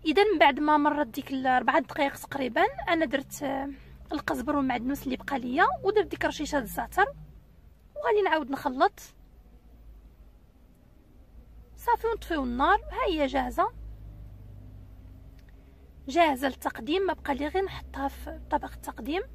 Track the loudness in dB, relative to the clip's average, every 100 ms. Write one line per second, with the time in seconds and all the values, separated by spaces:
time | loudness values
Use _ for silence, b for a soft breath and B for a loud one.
0 | 2 4 4 6 6 6 4 6 6 2
1 | -2 -4 -6 -2 2 2 4 2 0 0
2 | -2 -2 -10 -4 -2 2 2 0 -2 0
3 | 2 0 -4 -6 -4 -4 -6 -10 B B
4 | -8 -6 -4 -4 0 0 0 0 -2 -4
5 | -4 -6 -4 -4 -2 2 2 2 2 2
6 | 0 0 -2 -2 -2 -2 -2 -6 -4 2
7 | 2 0 -18 -20 -20 -20 -20 -20 -18 -4
8 | 2 4 4 2 0 -4 -4 2 2 2
9 | -20 -20 -20 -20 -20 -20 -20 -20 -20 -20
10 | -20 -20 -20 -20 -20 -20 -20 -20 -20 -20
11 | -20 -20 -20 -20 -20 -20 -20 -8 0 2
12 | 2 -2 -2 -2 -2 2 4 4 2 -2
13 | 0 0 0 0 -2 0 0 0 -16 -14
14 | -16 -16 -18 -18 -18 -18 -18 -18 -20 -20
15 | -20 -20 -20 -20 -20 b b b b -16
16 | -2 4 6 6 0 -2 -6 -6 -2 0
17 | 2 -2 -2 -2 0 0 -2 -4 -10 -4
18 | -4 -6 -14 -14 -2 -2 -2 -12 -12 -10
19 | -4 -4 -4